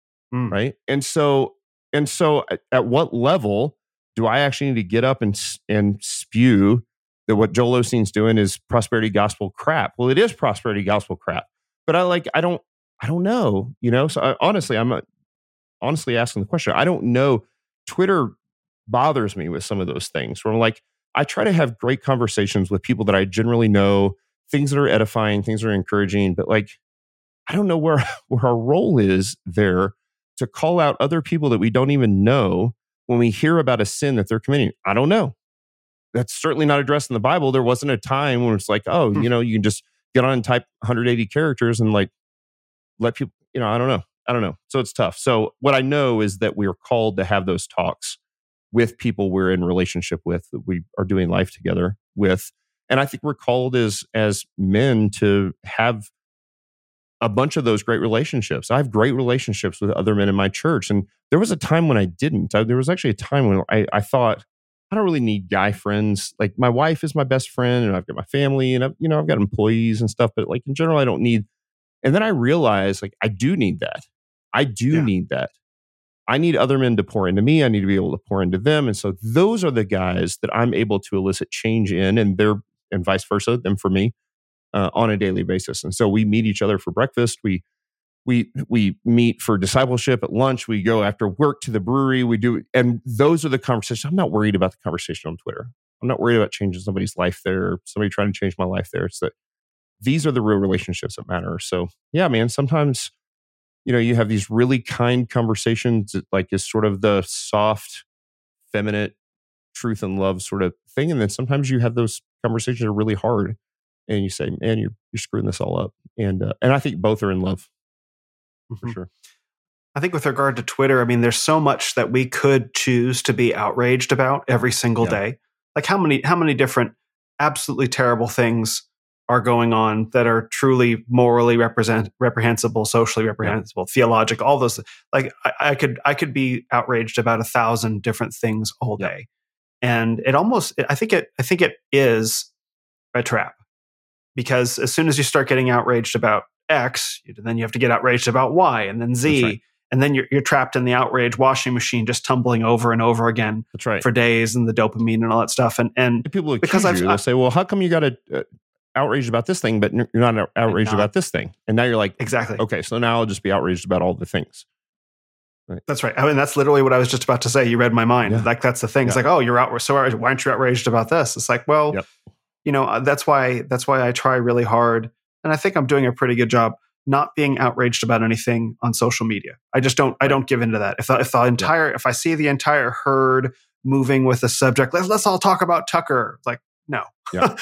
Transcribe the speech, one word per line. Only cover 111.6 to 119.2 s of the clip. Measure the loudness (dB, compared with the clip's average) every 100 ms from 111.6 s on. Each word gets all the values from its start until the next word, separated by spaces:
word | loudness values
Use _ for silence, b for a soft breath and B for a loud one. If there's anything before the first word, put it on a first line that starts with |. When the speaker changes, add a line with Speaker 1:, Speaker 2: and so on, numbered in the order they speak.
| 0
Speaker 2:
you | 0
have | 0
those | 0 -4 -4 _ _
conversations | -4 -4 -4 -4
that | -2
are |
really | -2 -2
hard | -2 -2 -2 -2 -6 _ _ _ _ -6
and | -4
you | -4
say, | -6 -8 -4
"Man, | -4 -2
you're, | -4 -8 _
you're | -12
screwing | -8 -6 -4
this | -4
all | -4 -4
up." | -6 _ -18 -6
And, | -4 -2
uh, | -4 -2
and | 0
I | 2
think | 0 -2
both | -2 0
are | -2
in | -2
love | -4 -6 -10 _ _ _ _ _ _ _ _ _ -18
for | -12
Speaker 1:
Mm-hmm. | -10
Speaker 2:
sure. | -10 -14 _